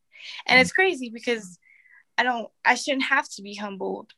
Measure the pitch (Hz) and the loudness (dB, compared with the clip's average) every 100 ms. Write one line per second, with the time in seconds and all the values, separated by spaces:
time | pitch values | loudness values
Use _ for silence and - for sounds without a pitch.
0 | _ - - - - 247 175 - 381 277 | _ -20 -16 -8 4 6 6 4 2 0
1 | 247 226 247 226 185 175 _ _ _ - | -8 -8 -4 -4 -6 -18 _ _ _ -20
2 | _ - 240 240 - _ - 247 - 269 | _ 0 0 0 -4 _ 2 2 2 0
3 | 262 277 294 - 202 202 208 196 190 190 | 2 0 0 -8 -12 -10 -8 -6 -6 -6
4 | - | -10